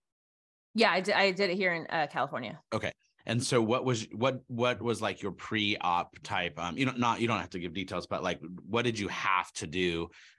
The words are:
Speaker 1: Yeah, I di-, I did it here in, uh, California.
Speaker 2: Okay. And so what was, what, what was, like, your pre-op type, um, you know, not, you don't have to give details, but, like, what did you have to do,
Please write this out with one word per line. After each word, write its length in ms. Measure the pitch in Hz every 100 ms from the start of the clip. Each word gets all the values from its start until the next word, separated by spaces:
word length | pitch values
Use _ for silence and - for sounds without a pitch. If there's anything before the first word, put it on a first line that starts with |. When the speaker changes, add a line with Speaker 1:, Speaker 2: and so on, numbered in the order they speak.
| _ _ _ _ _ _ _ 220
Speaker 1:
Yeah, 160 | 214
I 100 | 175
di-, 120 | 185
I 180 | - 196
did 180 | 180 202
it 40 | 185
here 180 | 185
in, 120 | 170 147
uh, 200 | 165 147
California. 480 | 151 139 135 120 156 -
Speaker 2:
Okay. 180 | 113 - - _ _ -
And 160 | 120
so 200 | 127 127
what 240 | 110 127 127
was, 220 | 117 107
what, 300 | 107 131 131 -
what 340 | 117 123 120
was, 200 | 113 104
like, 200 | 107 95
your 100 | 98
pre-op 880 | 92 - 110 104 101 90 87 87 -
type, 360 | - 101 87 78
um, 180 | 87 82
you 80 | 131
know, 80 | 120
not, 240 | 120 101
you 60 | 117
don't 120 | 107
have 120 | 87
to 80 | 92
give 140 | 87
details, 320 | 98 92 92 -
but, 160 | 90
like, 180 | 90 85 82 90 -
what 160 | 113
did 160 | 123 110
you 80 | 95
have 440 | - 107 92 -
to 140 | - 90
do, 420 | 87 90 85 82 - -